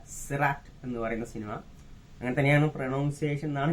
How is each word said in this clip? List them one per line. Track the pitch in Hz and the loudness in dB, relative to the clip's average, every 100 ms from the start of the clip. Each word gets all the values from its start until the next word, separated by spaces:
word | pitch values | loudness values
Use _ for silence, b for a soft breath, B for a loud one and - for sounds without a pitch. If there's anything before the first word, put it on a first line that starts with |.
| - - | -12 -10
സിറാറ്റ് | - 143 147 143 - - 127 | -4 2 2 0 -8 -12 -6
എന്ന് | 117 | -2
പറയുന്ന | 113 113 117 | -2 -2 -4
സിനിമ. | - 107 117 - - - - - - | -6 -8 -8 -10 -18 -18 -20 -18 -8
അങ്ങനെ | 123 135 | -2 2
തന്നെയാണ് | 139 147 151 147 | 6 6 4 0
പ്രൊനൗൺസിയേഷൻ | 131 135 147 143 147 143 156 | -2 0 0 0 -2 -2 -2
എന്നാണ് | 143 147 | 0 2